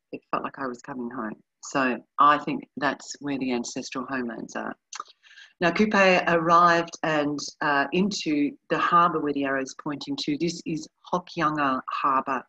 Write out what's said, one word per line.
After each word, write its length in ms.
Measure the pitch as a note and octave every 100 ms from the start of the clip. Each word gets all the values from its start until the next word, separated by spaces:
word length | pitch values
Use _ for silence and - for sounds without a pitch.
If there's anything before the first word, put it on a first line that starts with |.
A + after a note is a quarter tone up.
| _
it 100 | - _
felt 120 | -
like 140 | C3+ -
I 100 | C3+
was 140 | B2
coming 280 | - C3 A#2+
home. 280 | B2 A2 A2 _ _
So 340 | - C#3+ B2+ A2+ - -
I 220 | D3 D3
think 280 | D3+ C#3+ - -
that's 380 | C#3+ - - -
where 180 | C#3+ C3+
the 160 | C3
ancestral 520 | A#2+ A#2+ - A#2+ C#3 B2
homelands 460 | C3 A#2+ A2 - A#2
are. 200 | A2 - _ - - _ _ - - -
Now, 120 | F3
Kupe 520 | E3+ G#3+ G3+ F#3+ F3+ -
arrived 720 | E3+ E3 E3+ F3 E3+ E3+ -
and, 380 | D#3+ D#3 D3 D3 - -
uh, 260 | D#3 C#3+ C#3
into 600 | F3+ G3 F#3+ E3 D3 C#3+ - -
the 80 | D#3
harbour 420 | - F3 F3 D#3
where 140 | D3
the 120 | C#3 C#3
arrow's 280 | C#3 C3+ -
pointing 340 | - C#3+ C#3+ C#3
to. 200 | - C#3+
This 240 | E3+ E3 -
is 200 | D#3 - _ -
Hokianga 680 | F3+ F3 - D#3 D3+ C#3 C3 -
Harbour. 540 | - D3+ C3 C3+ B2+